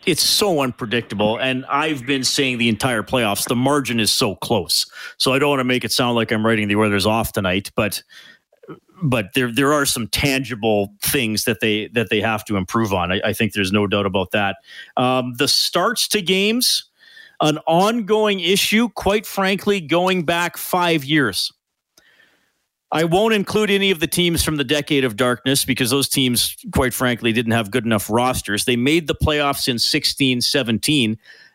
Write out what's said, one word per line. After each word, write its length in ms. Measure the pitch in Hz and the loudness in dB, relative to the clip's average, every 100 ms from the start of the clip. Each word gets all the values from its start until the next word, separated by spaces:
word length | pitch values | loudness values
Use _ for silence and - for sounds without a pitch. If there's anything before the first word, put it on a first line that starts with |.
it's 180 | 185 151 | -2 0
so 360 | - - 208 151 | 0 2 2 2
unpredictable. 800 | 131 - 110 117 - 101 107 117 | 0 -4 -4 -4 -2 0 0 0
And 280 | 131 127 - | -2 -2 -2
I've 380 | 139 160 139 | -2 -2 -4
been 200 | 123 135 | -2 -2
saying 320 | 123 - 131 120 | 0 0 0 0
the 100 | 117 | 0
entire 360 | 104 131 113 | 2 0 -2
playoffs, 440 | - 127 107 101 - | -2 0 0 0 -2
the 80 | |
margin 460 | 123 135 147 120 117 | 2 2 2 0 0
is 100 | 104 | 0
so 240 | - 117 | 2 0
close. 500 | 90 - 110 80 - - - - - | -2 -2 -2 0 -2 -2 -10 -12 -4
So 140 | 135 | 0
I 80 | 135 | 2
don't 100 | 147 | 2
wanna 140 | 139 | 2
make 220 | 127 123 | 2 0
it 80 | 120 | 0
sound 220 | - 123 | 0 2
like 160 | 117 113 | 0 0
I'm 140 | 110 | 0
writing 220 | 113 110 104 | 2 2 2
the 80 | |
Oilers 300 | 104 107 101 | 2 2 2
off 260 | 104 110 107 | 2 0 -2
tonight, 400 | 107 95 98 - | -2 0 -2 -2
but, 300 | - 104 - - - - - _ _ - - _ - | -2 -2 -4 -10 -20 -20 -20 _ _ -20 -20 _ -4
but 320 | 151 120 95 | -2 0 -2
there, 160 | 135 123 | -2 0
there 220 | 117 139 | 2 2
are 140 | 151 | 2
some 220 | 135 123 107 | 0 -2 -4
tangible 840 | - 143 135 120 110 110 104 101 - | -2 -2 -2 -4 -4 0 0 -2 -6
things 440 | - 143 110 104 | -4 -2 0 -2
that 160 | - 107 | -2 -2
they, 260 | 110 107 92 | 0 -2 -2
that 200 | 117 104 | -4 0
they 100 | 107 | 0
have 240 | 113 107 | 0 -2
to 120 | - 98 | -4 -4
improve 360 | 90 117 107 | -2 -2 0
on. 200 | 92 87 | 0 0
I, 80 | 101 | 0
I 100 | 107 | -2
think 200 | 95 107 | -2 -2
there's 180 | 104 92 | -2 0
no 160 | 104 101 | 0 2
doubt 180 | 104 | 0
about 260 | 98 95 92 | 0 -2 -2
that. 260 | 107 98 98 - - - - | -2 -2 -6 -14 -20 -8 -2
Um, 380 | 127 127 123 | 0 0 -2
the 120 | 120 143 | -2 0
starts 600 | - - 170 208 233 - | 0 0 0 0 0 -2
to 120 | 214 | -2
games, 680 | 175 190 208 240 - - - _ - - - - | 0 0 0 0 0 -2 -4 _ -20 -20 -14 -2
an 200 | 151 151 | 0 0
ongoing 840 | - 165 208 240 196 214 214 190 | 2 2 2 0 0 0 2 0
issue, 480 | 170 196 - 214 240 | 0 0 2 2 0
quite 360 | - 185 214 | -2 0 0
frankly, 540 | - 196 190 202 202 202 | -2 -2 0 0 0 -2
going 440 | 147 170 185 185 | 0 0 2 0
back 340 | 156 170 175 - | 0 -2 -2 -6
five 480 | - 185 175 165 | -2 0 2 0
years. 480 | 135 151 117 - - - _ _ _ _ _ _ _ _ _ _ _ _ _ | 0 0 2 -2 -6 -10 _ _ _ _ _ _ _ _ _ _ _ _ _
I 100 | 156 | -2
won't 280 | 165 185 226 | 2 4 4
include 380 | 214 - 214 208 | 2 2 0 2
any 180 | 196 196 | 4 2
of 100 | 165 | 2
the 40 | |
teams 380 | 160 175 175 165 | 0 0 2 2
from 140 | 170 151 | 0 -2
the 60 | |
decade 400 | 127 147 143 139 | 0 -2 0 0
of 120 | 127 | 2
darkness 500 | 104 123 120 131 135 | 0 0 0 0 0
because 240 | 131 120 117 | 0 0 0
those 180 | 139 127 | 0 0
teams, 480 | 139 127 113 - - 220 | 0 2 2 -2 -6 -4
quite 220 | 156 131 | 0 0
frankly, 400 | - 127 113 117 | 0 -2 0 0
didn't 200 | 110 113 | 0 0
have 180 | 117 101 | 0 0
good 140 | 123 | -2
enough 220 | 113 104 - | 0 -2 0
rosters. 580 | 113 127 127 - 104 | 0 0 -2 -4 -2
They 100 | - | 0
made 320 | 120 131 170 151 | 0 2 2 0
the 80 | |
playoffs 520 | 151 156 147 143 135 - | -2 0 0 0 0 -2
in 120 | 117 | 0
sixteen 640 | - 151 - - 135 123 | 0 0 -2 0 0 2
seventeen. 760 | - 143 117 107 - 151 107 110 - - - | 0 0 0 0 2 2 2 -2 -10 -20 -20